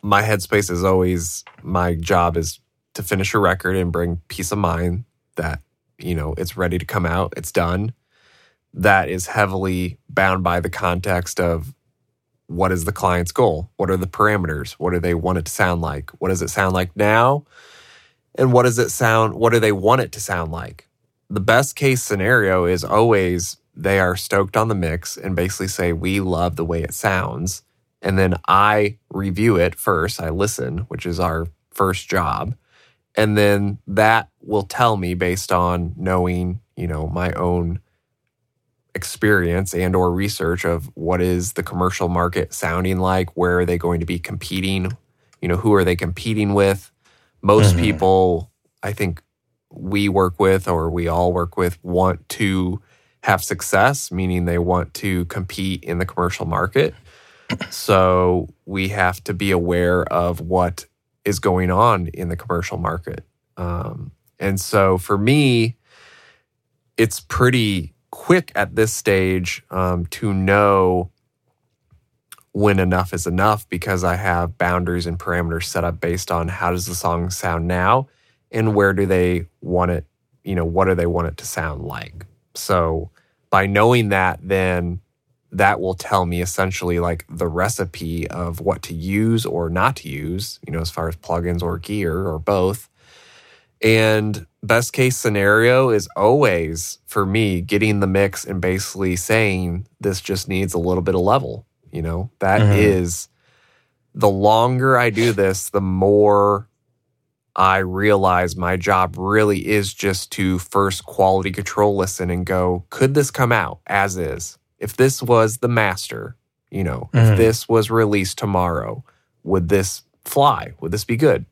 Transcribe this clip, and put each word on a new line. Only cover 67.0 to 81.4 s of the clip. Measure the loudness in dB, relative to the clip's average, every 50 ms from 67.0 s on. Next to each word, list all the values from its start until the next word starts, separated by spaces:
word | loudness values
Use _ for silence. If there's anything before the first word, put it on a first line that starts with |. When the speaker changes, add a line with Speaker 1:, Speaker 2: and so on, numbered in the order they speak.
| 0 0 0 -8
Speaker 1:
pretty | -10 _ 0 2 2 4 4 2 0 0 0 -2 -4 -6 _ _ _ _
quick | -20 -18 0 2 2 2 2 -2 -2
at | -2 -2 -2 0
this | 0 0 0 0
stage, | -4 0 2 2 2 2 2 0 -2 -2 -4 -8 -10 _ _
um, | -4 -2 0 0 0 -2 -4
to | -6 -8 -6 -4 -2 -2
know | 0 2 4 4 4 4 4 4 4 4 4 2 0 -2 -4 _ _ _ _ _ _ _ _ _ _ _ _ _ _ _ _ _ _ _ _ _ _ _ _ -20 _ _ _ _
when | 2 2 4 4 4
enough | 2 2 2 0 0 -2 -4
is | -6 -4
enough | -2 0 2 2 2 2 0 -4 _
because | -8 -6 -4 -2 -2 -2 0
I | -2 -2
have | -2 -2 -2 -2 0 -2 -4 -4
boundaries | _ -2 0 0 0 -2 -2 -4 -4 -4
and | -6 -6 -8
parameters | -4 -4 -2 -2 -2 -2 -4 -6 -6
set | -6 -4 -4 -4
up | -4 -4 -4
based | -4 -4 -4 -4 -4 -4
on | -4 -2 -2 -4
how | -6 -4 -4 -2
does | -2 -2 -4
the | -6 -8
song | -4 -2 -2 -2 -2 -2 -4
sound | -6 -6 -4 -4 -2 -2 -2
now | -2 -2 0 2 2 2 0 0 _ _ _ _ _ _ _ _ _
and | -4 0 0 2 4
where | 4 4 4 4
do | 2 2
they | 2 2 2 2 2 0 -2 -4 -8 _ _
want | -8 -2 0 0 0 0
it, | 0 -4 -6 _ _ _ _ _ _ _ _
you | -6 -4
know, | -2 -2
what | 0 0 2 2
do | 2 2
they | 2 0
want | 0 0 -2 -2
it | -4 -6
to | -8